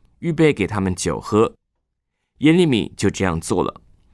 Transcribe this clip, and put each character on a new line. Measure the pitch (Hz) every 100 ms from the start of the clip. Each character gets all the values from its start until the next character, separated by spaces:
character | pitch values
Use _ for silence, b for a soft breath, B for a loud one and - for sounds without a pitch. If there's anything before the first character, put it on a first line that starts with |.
| _ _
预 | 170
备 | 151 156
给 | 131 90
他 | 104
们 | 95
酒 | 90 90 60
喝。 | - 107 113 - _ _ _ _ _ _ _ _
耶 | 143
利 | 170 170
米 | 117 78
就 | - 101
这 | -
样 | 95 80
做 | - 92
了。 | 71 - _ _ _